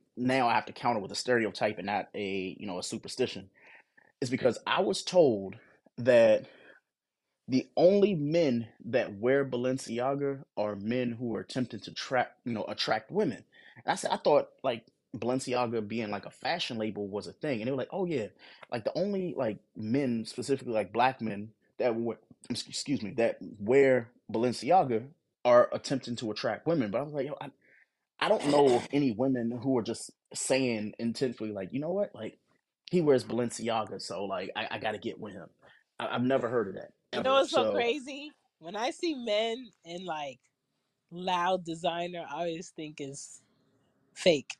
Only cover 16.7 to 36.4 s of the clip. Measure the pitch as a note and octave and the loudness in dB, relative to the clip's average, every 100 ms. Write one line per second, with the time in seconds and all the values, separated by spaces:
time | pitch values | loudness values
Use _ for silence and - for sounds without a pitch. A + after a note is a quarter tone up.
16.7 | A#2 G#2+ G#2 G2+ G2+ F#2+ - D#3 A#2 A#2 | -4 -4 -4 -6 -6 -8 -8 -4 -2 -2
17.7 | C3+ A#2 F3+ F3+ C#3+ G2+ - - - - | -4 -4 -4 -2 -2 -4 -10 -20 -20 -8
18.7 | B2 - - G3 G3 F3+ - A#2 G#2 _ | -6 -4 -2 -2 -2 -4 -2 -2 -4 _
19.7 | - G#2+ C3+ C3+ A#2 A2 - A#2 C3+ B2 | -8 -2 0 2 -2 -4 -8 -2 -2 0
20.7 | A2 F#2 A2 B2+ C3 A2 G2+ G#2+ - _ | -2 0 2 2 0 -6 -6 -10 -16 _
21.7 | - A#2+ A2+ A#2 - _ - - A#2+ - | -2 0 0 -4 -6 _ -20 -8 -8 -8
22.7 | - - C#3 G2+ B2+ A#2 - F#2 G2 G2+ | -8 -4 -4 -2 0 0 0 -10 -6 4
23.7 | C#3 C3+ B2+ A#2 _ - A2+ B2 A2+ A#2+ | 6 6 4 0 _ -6 0 0 0 4
24.7 | F#3 C#3+ A2+ C3 - _ _ B2 A#2+ - | 4 4 0 -4 -14 _ _ 6 8 8
25.7 | - - C#3 A#2+ A#2 A2+ G#2 B2 G2+ - | 2 -4 -4 -4 -6 -4 -2 -2 -2 0
26.7 | E3 G#2+ A2+ D3 D3 C3+ - C#3 - _ | 0 0 -2 -2 -4 -4 -6 -12 -16 _
27.7 | _ _ _ _ - E3 G#3+ D3 D3 C#3+ | _ _ _ _ -2 2 2 4 6 8
28.7 | A#2+ - C#3+ C#3 G#2 C3+ B2+ A#2 B2 C3+ | 6 2 0 2 2 0 0 -2 -2 0
29.7 | B2+ G#2+ A2 - - _ - - C3+ B2+ | 0 0 -6 -10 -18 _ -8 0 2 2
30.7 | A2+ G#2+ - A#2 A2+ C3 A#2 A2 G2+ F#2 | 0 -4 -4 -4 0 -2 -2 -6 -6 -6
31.7 | C3 D#3 F#3+ G#3 - A2 - _ _ _ | -6 -4 -4 -4 -6 -12 -12 _ _ _
32.7 | _ - F3+ D3+ C3 A2 A#2 A#2+ - A2+ | _ -2 2 6 4 2 -2 -2 -4 -2
33.7 | A2+ G#2 G2 - F2+ G2 F#2+ F#2+ G#2 A2+ | -2 -4 -8 -8 -6 -4 -4 -6 -6 -6
34.7 | A2 A2 G#2 A2+ G2 G#2 F#2+ E2 _ - | -4 -4 -4 -8 -8 -12 -14 -16 _ -20
35.7 | _ _ - A#2+ B2 B2+ C3 | _ _ -8 -4 0 2 2